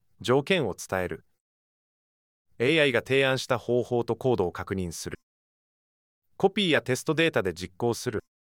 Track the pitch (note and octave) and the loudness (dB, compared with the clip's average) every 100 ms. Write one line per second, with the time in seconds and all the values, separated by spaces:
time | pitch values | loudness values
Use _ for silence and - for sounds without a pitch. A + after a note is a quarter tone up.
0 | _ _ - C3 C#3 F#3+ A#2 - - F#2+ | _ _ 0 2 2 0 0 -4 -4 -4
1 | F2+ E2 - _ _ _ _ _ _ _ | -2 -6 -14 _ _ _ _ _ _ _
2 | _ _ _ _ _ _ A#2+ D#3+ C#3+ A#2 | _ _ _ _ _ _ 2 4 4 2
3 | - C3+ C3+ C3 - A#2+ - A#2+ A2+ A#2+ | 2 2 2 0 -2 -4 0 -2 0 -2
4 | A#2 A2+ C3 A#2 F2+ - F2+ F#2+ F2+ D#2+ | -2 -2 0 0 0 -2 -6 -6 -6 -8
5 | F2 - _ _ _ _ _ _ _ _ | -12 -12 _ _ _ _ _ _ _ _
6 | _ _ _ _ G3 G3+ F#3+ C3+ - B2+ | _ _ _ _ 0 2 2 2 2 -2
7 | - D3+ E3 B2 F#2+ E2 F#2 - A#2+ A2+ | -2 0 2 2 -2 -4 -10 -4 -2 -2
8 | - G#2 - _ _ | -4 -6 -10 _ _